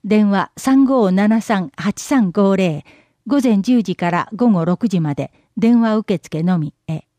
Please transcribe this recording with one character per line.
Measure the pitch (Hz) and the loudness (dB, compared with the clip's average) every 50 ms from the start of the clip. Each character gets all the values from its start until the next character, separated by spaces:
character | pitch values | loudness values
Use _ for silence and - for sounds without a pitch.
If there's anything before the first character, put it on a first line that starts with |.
| - | -2
電 | 196 208 214 214 202 | 0 2 2 2 2
話 | 196 190 170 - _ | 2 0 -2 -4 _
三 | - - 262 269 269 277 | -6 -2 2 4 4 4
五 | 254 269 254 214 190 | 4 2 2 2 2
七 | 185 190 202 214 220 226 | 2 2 2 2 0 0
三 | - - 220 190 175 - _ | 0 -2 -2 -2 -4 -6 _
八 | - 156 208 - - - | -6 -6 -6 -6 -6 -6
三 | - 294 262 214 180 | -2 0 0 0 0
五 | - 208 202 196 196 | 0 0 2 2 2
零。 | 185 190 175 151 147 - - - _ _ _ _ _ _ | 2 0 -2 -2 -6 -10 -16 -20 _ _ _ _ _ _
午 | 214 277 285 | -2 -2 0
前 | 247 254 214 196 | 2 2 2 2
十 | 185 - 254 240 196 | 2 2 0 0 0
時 | - 175 | -2 -4
か | - 180 175 | -4 -2 -2
ら | 170 175 - - - | -2 -2 -4 -6 -4
午 | 196 240 240 | 0 2 2
後 | 208 170 165 | 2 2 2
六 | 170 180 - - 208 | 0 -2 -2 -2 -2
時 | - 175 | -2 -2
ま | 156 151 139 | -2 -2 -4
で、 | - 135 - _ _ _ _ _ | -6 -8 -10 _ _ _ _ _
電 | 214 196 226 240 233 | -2 2 2 4 4
話 | 233 220 214 | 2 2 0
受 | 220 214 - 196 | -2 -2 -2 -6
付 | 165 - - - 156 | -6 -4 -8 -6 -4
の | 165 175 185 | -2 -2 -2
み | 170 147 156 _ _ _ | -2 -4 -6 _ _ _
へ。 | - 160 160 _ _ _ | -10 -10 -10 _ _ _